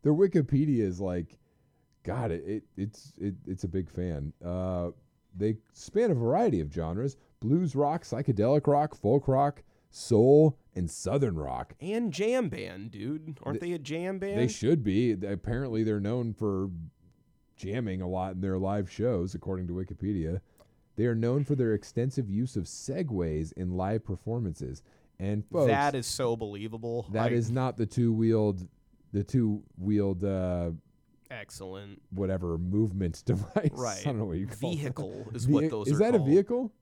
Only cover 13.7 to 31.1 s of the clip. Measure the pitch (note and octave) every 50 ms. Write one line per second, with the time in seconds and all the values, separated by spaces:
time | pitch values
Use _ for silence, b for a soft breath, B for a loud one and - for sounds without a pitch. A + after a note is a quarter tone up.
13.7 | F3 E3 C#3 C#3 D#3 E3 F3 F#3 F#3+ F#3+ F#3+ G3+ G3+ G#3+ - B2 G#2+ - - A#2+
14.7 | E3+ D#3 A2 G2+ F#2 G#2 B2 A#2+ G#2+ F#2 G2 G2+ G2+ F#2 - A#2+ A#2+ B2 C#3 C3
15.7 | A2+ A2 A2 A2 G#2+ G#2 G2 G#2 A#2 B2 A#2+ A#2 G2+ - A2 G#2 G2 F#2+ F#2+ F#2+
16.7 | F2+ E2 D#2+ D2+ _ _ _ - _ _ _ _ _ _ _ _ _ _ - F#2
17.7 | G2+ B2+ A#2+ G#2 F#2 F#2 F#2 F2+ F#2 F#2 F#2 F#2+ F#2 F#2 F#2+ F#2+ F#2+ F#2 F#2+ F#2+
18.7 | G2+ G#2 G2 F2+ - - G#2+ B2 A#2+ F2+ F2 F#2+ - F2 - G2 F#2+ F#2 F2+ E2+
19.7 | F2 F#2 F#2 - - - F#2 G2 G#2 F#2 D#2+ D#2 F2 F#2 b b b b b b
20.7 | b b b b _ - A2+ B2 A#2 A2+ A2+ A#2+ B2 C#3+ C#3+ - D3 C3 B2 A2+
21.7 | G#2+ G#2 - - - A#2 A#2+ C3+ - C3+ B2 G2 G2 G#2+ B2+ C3 - G#2+ E2+ -
22.7 | - - - - C3 - F3+ C#3+ A2 F2+ F2 D#2+ D2+ D#2 D#2+ D2+ - - F#2 F2+
23.7 | F2+ F2+ F#2 G2 A2 A2+ - - F#2 - - A2 A#2 A#2+ A2+ F#2 D#2 - - B1+
24.7 | C2+ - _ b b b b b b - F#2+ G2 G#2 G#2 G#2 - - E3+ - -
25.7 | D#3+ C#3 C#3+ C#3+ C#3 B2+ A2+ - - - C3 A#2+ A#2 A2+ A2+ G#2 G#2 G2+ G#2+ A2+
26.7 | A2 A2+ A2+ A#2 A#2 A#2+ A2 - G2+ A2 A2+ A#2 A#2 A#2+ A#2 G#2 A#2+ C3 B2+ B2+
27.7 | - - A2+ G#2 - B2+ A#2+ A#2 A2 A2 A2+ A2+ A2+ A2 G#2+ G#2 G2 F#2 F2+ -
28.7 | _ _ _ _ _ _ _ _ - G2+ G2+ - - C3 A#2 G#2+ G#2 G#2 - -
29.7 | - - F2+ G2+ G#2 G#2 G2+ G2 F#2+ F2 G2 G2 F#2+ F#2+ F#2 F2+ F2+ F2 F2 E2+
30.7 | E2 D#2 _ _ _ _ _ _